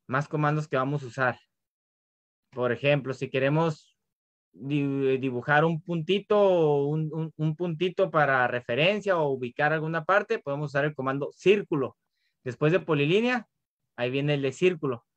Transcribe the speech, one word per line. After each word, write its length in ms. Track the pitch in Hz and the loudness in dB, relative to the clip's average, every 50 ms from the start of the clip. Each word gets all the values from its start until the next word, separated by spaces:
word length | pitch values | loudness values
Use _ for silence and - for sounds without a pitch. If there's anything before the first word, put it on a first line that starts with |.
| _ | _
más 220 | - 123 139 147 - | -4 -4 -4 -2 -2
comandos 400 | - 151 151 147 147 151 147 - | -2 0 0 0 0 -2 -2 -2
que 80 | - | -2
vamos 260 | 131 131 139 147 143 | -2 -2 -2 -4 -6
a 40 | 131 | -6
usar. 340 | 120 113 135 131 123 117 - _ _ _ _ _ _ _ _ _ _ _ _ _ _ _ _ _ _ _ _ _ _ | -8 -4 -2 -2 -2 -2 -4 _ _ _ _ _ _ _ _ _ _ _ _ _ _ _ _ _ _ _ _ _ _
Por 220 | - 123 123 123 | -6 -4 -2 -2
ejemplo, 400 | 117 113 - 143 147 143 123 131 | -2 0 2 2 2 2 0 -4
si 160 | 127 - 139 123 | -8 -8 -8 -6
queremos 720 | - 135 131 139 147 156 165 165 151 - _ _ _ _ _ _ _ _ _ _ _ _ _ _ | -2 -2 0 2 2 2 2 0 -2 -6 _ _ _ _ _ _ _ _ _ _ _ _ _ _
di-, 680 | _ 85 120 139 147 147 143 139 139 139 135 131 135 127 | _ -14 -8 -4 -2 -2 0 -2 -2 0 0 0 0 0
dibujar 480 | 123 135 120 120 120 147 147 151 156 | -2 -4 -4 -4 0 2 4 4 4
un 160 | 170 170 156 | 2 0 -2
puntito, 1040 | - - 170 170 156 156 190 202 202 - 208 208 202 190 185 175 160 151 147 143 143 | -4 -4 -6 -4 -2 0 -2 -2 0 2 2 4 4 4 4 4 4 4 2 2 0
un, 280 | 143 151 156 156 151 | 0 -2 -2 -4 -4
un, 200 | 156 160 160 160 - | -4 -6 -6 -6 -4
un 200 | - 156 156 156 | -2 -2 -2 -2
puntito 540 | - 175 180 160 151 180 185 175 - 190 170 | -2 -4 -4 -2 -2 -2 -2 0 0 0 2
para 380 | 160 160 147 139 135 127 123 120 | 2 2 2 4 4 2 2 2
referencia 720 | 123 123 - - 120 127 156 185 214 208 202 202 185 165 | 0 -4 -4 -2 0 2 2 2 2 0 0 0 0 2
o 100 | 156 143 | 2 0
ubicar 460 | 135 127 127 120 - - 147 151 156 | 0 -2 -4 -6 -2 -2 0 0 0
alguna 320 | 160 156 160 165 165 156 | 0 -2 -4 -4 -4 0
parte, 320 | - 190 208 208 - 226 214 | 2 2 2 2 0 -4 -4
podemos 320 | - 143 139 143 151 143 | -4 -6 -6 -4 -6 -2
usar 160 | 127 139 143 | -2 0 0
el 80 | 151 147 | 0 -2
comando 360 | - 131 135 135 139 143 - | -4 -4 -4 -2 -4 -6 -8
círculo. 680 | - - - 180 208 208 175 - 180 147 131 107 - _ _ _ _ _ _ _ _ _ _ | -10 0 2 4 4 4 2 -2 -2 -2 -2 -4 -6 _ _ _ _ _ _ _ _ _ _
Después 280 | 127 120 - 151 156 | -10 -4 0 2 2
de 80 | 170 190 | 2 2
polilínea, 680 | 156 170 160 143 143 147 180 214 233 247 254 240 240 - _ _ _ _ _ _ _ _ _ | 0 0 0 0 2 2 2 2 2 0 -2 -2 -6 -10 _ _ _ _ _ _ _ _ _
ahí 140 | - 123 127 | -4 -4 -2
viene 240 | 127 139 143 147 147 | -2 -2 0 0 0
el 80 | 143 | 0
de 100 | 135 135 | -2 -4
círculo. 520 | 131 - 180 185 185 156 - 135 123 117 - _ _ | -2 2 2 2 2 0 -2 -4 -4 -6 -10 _ _